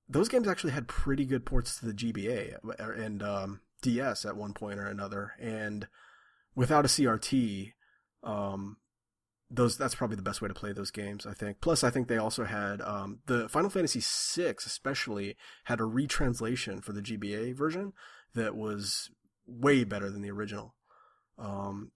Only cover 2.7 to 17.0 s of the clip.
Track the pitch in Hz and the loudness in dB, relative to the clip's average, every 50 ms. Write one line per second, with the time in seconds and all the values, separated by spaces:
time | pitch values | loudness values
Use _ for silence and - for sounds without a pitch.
2.7 | - - - 110 113 - 110 110 104 101 101 101 101 98 95 98 101 101 - _ | -8 -8 -8 -6 -6 -6 -6 -6 -4 -4 -2 -2 -2 -2 -2 -4 -6 -10 -14 _
3.7 | _ - - 131 117 120 135 135 107 - - 104 101 104 104 104 101 - 110 104 | _ -4 0 0 2 2 2 0 0 -2 -4 -4 -4 -4 -6 -8 -6 -6 -6 -6
4.7 | 101 101 101 101 101 101 101 98 101 98 101 101 - - - 113 110 110 107 104 | -4 -4 -4 -4 -4 -4 -6 -4 -4 -4 -6 -6 -8 -8 -6 -6 -4 -4 -4 -4
5.7 | 107 104 104 - _ - - - - - _ _ _ _ _ _ _ - 127 120 | -4 -6 -8 -10 _ -20 -20 -20 -20 -20 _ _ _ _ _ _ _ 2 4 8
6.7 | 156 147 143 135 - - 143 123 113 113 - - - 135 123 110 101 98 98 104 | 8 8 8 8 6 6 6 6 6 4 2 2 4 4 4 2 0 -2 -6 -8
7.7 | - _ _ _ _ _ _ _ _ _ - 113 107 104 101 98 98 98 98 98 | -12 _ _ _ _ _ _ _ _ _ -8 -4 -2 -2 -2 -2 -2 -4 -6 -8
8.7 | - - _ _ _ _ _ _ _ _ _ _ _ _ _ _ 123 120 123 120 | -10 -14 _ _ _ _ _ _ _ _ _ _ _ _ _ _ 2 4 4 4
9.7 | - - 139 123 - - 131 113 107 98 95 101 101 - 113 101 95 - - 104 | 4 2 0 -2 0 0 -2 -2 -2 -2 -4 -4 -4 -2 -4 -4 -4 -4 -6 -6
10.7 | 98 98 101 98 - - 104 101 101 104 - 104 104 - 110 104 101 - - 165 | -4 -4 -6 -6 -6 -6 -6 -6 -8 -8 -10 -12 -8 -6 -6 -6 -6 0 2 2
11.7 | 165 - - 123 120 139 123 120 123 113 107 110 - - 117 101 107 104 101 101 | 4 4 4 4 4 2 2 2 2 2 2 0 0 -2 -4 -2 -2 -2 -2 -2
12.7 | 101 101 - - 104 101 98 98 101 117 - - 127 120 113 110 - 151 175 202 | -2 -4 -4 -4 -4 -4 -6 -8 -10 -10 -2 0 2 2 2 2 2 2 2 2
13.7 | - 190 175 147 - 123 107 - - - - - - 170 175 156 110 - - - | 2 2 0 2 0 0 0 0 0 0 0 0 0 0 0 0 -2 -4 -6 -8
14.7 | - - - 135 123 - - - 107 101 101 98 104 - - - - - _ - | -8 -6 -4 -4 -2 -2 -2 -2 -2 -4 -4 -6 -6 -10 -16 -20 -20 -12 _ -2
15.7 | 123 110 113 110 110 127 143 139 - - 147 127 120 - 113 110 127 123 - - | 0 0 0 2 2 2 2 2 2 4 4 4 2 2 0 0 0 -2 -2 -4
16.7 | 95 98 - - 104 104 | -6 -6 -6 -6 -6 -6